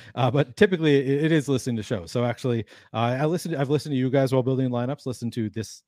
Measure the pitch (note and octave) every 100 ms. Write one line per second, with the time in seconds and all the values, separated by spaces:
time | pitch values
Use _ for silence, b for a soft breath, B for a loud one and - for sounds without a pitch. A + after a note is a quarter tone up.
0 | B B2 B2 C#3+ - - G#3 F3+ D#3+ C#3
1 | C3 C#3 D#3 D#3+ C3 C3 - A#2 G2 G#2+
2 | E2+ B2 A#2+ A#2 C3 A#2 G#2 B B A2
3 | A#2 B2+ D3+ E3+ E3+ D3 C3+ D3 D#3 C3+
4 | C3 C3+ C3+ C3 B2 C3 C3 A#2+ B2 D3
5 | C3+ A#2 A#2 A#2+ G#2+ G#2+ G#2+ -